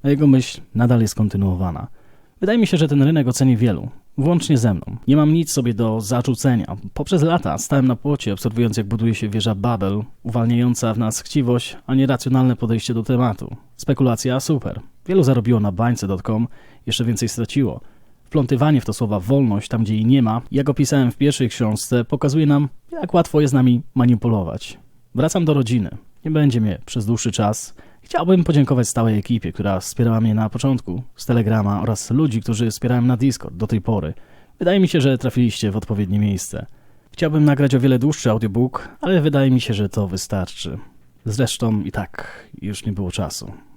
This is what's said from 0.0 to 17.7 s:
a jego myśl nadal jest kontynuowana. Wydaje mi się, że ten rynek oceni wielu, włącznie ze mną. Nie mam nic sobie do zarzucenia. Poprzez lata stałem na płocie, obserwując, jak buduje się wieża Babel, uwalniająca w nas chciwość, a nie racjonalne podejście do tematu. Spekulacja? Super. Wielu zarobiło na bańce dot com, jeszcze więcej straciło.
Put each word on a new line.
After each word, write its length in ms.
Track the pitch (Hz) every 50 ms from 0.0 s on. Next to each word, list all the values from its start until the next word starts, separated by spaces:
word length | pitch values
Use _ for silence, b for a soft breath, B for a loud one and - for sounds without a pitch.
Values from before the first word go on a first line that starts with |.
| -
a 60 | 139
jego 180 | 143 139 151
myśl 340 | 143 135 131 123 - - - - _ -
nadal 260 | 110 123 120 123 117
jest 140 | 113 101 -
kontynuowana. 720 | - 107 101 - 98 98 95 92 90 92 90 80 71 - - b b b b b b b b b b
Wydaje 200 | - 190 220 240
mi 80 | 220
się, 100 | - -
że 100 | 160 160
ten 160 | 147 143 143 135
rynek 240 | 143 165 151 135
oceni 300 | 123 123 - 135 131 123
wielu, 320 | 107 120 117 98 76 - - - - _ - -
włącznie 400 | - 135 156 180 170 - - 156
ze 160 | 123 113 117 98
mną. 240 | 80 - - - 117 -
Nie 80 | - 135
mam 180 | 151 151 151 156
nic 180 | 170 165 -
sobie 220 | - 139 120 120 113
do 280 | 101 117 113 110 113
zarzucenia. 760 | 107 98 123 120 117 - 123 - - 139 123 113 - - 87 104 - - -
Poprzez 300 | - 147 - 196 170 147
lata 340 | 165 170 175 - 180 170
stałem 300 | 147 - - 147 139 131
na 80 | 131 123
płocie, 380 | 113 - 143 147 135 - 113 101
obserwując, 440 | 95 - 117 110 117 120 113 101
jak 100 | - 107
buduje 280 | 101 110 107 113 117 110
się 140 | - - 104
wieża 260 | 101 110 104 117 107
Babel, 480 | 98 98 123 117 101 98 98 98 104 107 - - _ -
uwalniająca 720 | - 107 120 113 113 120 120 123 123 120 - - 117 110
w 40 |
nas 240 | 110 120 110 107 -
chciwość, 560 | - - - 151 131 120 120 120 - - - - _
a 80 | - 131
nie 120 | 135 135
racjonalne 480 | 135 139 123 - 135 131 127 131 127 120
podejście 380 | - - 110 117 113 - - 123
do 100 | 113 110
tematu. 520 | - 127 123 127 120 101 - - - - - - - -
Spekulacja? 640 | - - - 139 - 135 127 117 107 - 131 123 131
Super. 420 | - - 160 131 - - - 110 - - - - -
Wielu 180 | - 185 190 156
zarobiło 360 | 123 135 120 107 120 123 110
na 120 | 104 104
bańce 360 | 92 90 113 120 120 113 -
dot 140 | 95 98 92
com, 260 | - - 110 110 117 120 b b b b b b b
jeszcze 200 | - 110 - 123
więcej 240 | 113 117 - 120 110
straciło. 520 | - - 117 - - 143 135 104